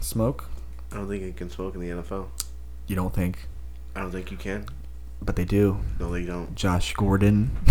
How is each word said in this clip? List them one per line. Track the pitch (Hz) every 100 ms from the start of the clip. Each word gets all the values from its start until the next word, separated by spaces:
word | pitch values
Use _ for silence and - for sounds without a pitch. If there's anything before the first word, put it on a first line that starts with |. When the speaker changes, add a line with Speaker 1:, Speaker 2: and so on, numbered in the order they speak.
Speaker 1:
smoke. | - 113 113 - - - - - -
Speaker 2:
I | 104
don't | 98
think | 101
he | 92
can | 90 87
smoke | - 95
in | 92
the | 90
N | 87
F | 85
L. | 95 92 - - - - - -
Speaker 1:
You |
don't | 95 92
think? | - 90 92 - - - - - 95
Speaker 2:
I |
don't | 95
think | 92 92
you | 95
can. | 101 101 101 - - - - -
Speaker 1:
But | 101 92
they |
do. | 87 101 101 98 - -
Speaker 2:
No, | 90
they | 87
don't. | 87 87 80
Speaker 1:
Josh | 87 98 90 -
Gordon. | - 98 95 104 104 120 - -